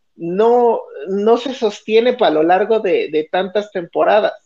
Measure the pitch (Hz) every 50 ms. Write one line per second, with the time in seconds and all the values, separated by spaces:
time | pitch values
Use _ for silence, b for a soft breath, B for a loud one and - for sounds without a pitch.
0 | _ _ _ - 170 170 180 196 220 233 240 247 240 233 220 - - - - -
1 | 143 185 190 202 208 226 233 240 - 277 247 - 240 202 - - - 220 214 226
2 | 233 247 240 247 202 156 151 156 160 170 185 190 208 214 226 220 208 185 160 123
3 | - 151 156 151 156 - - 185 190 185 190 208 208 - - 185 170 - - 151
4 | 170 180 - 214 196 - - - _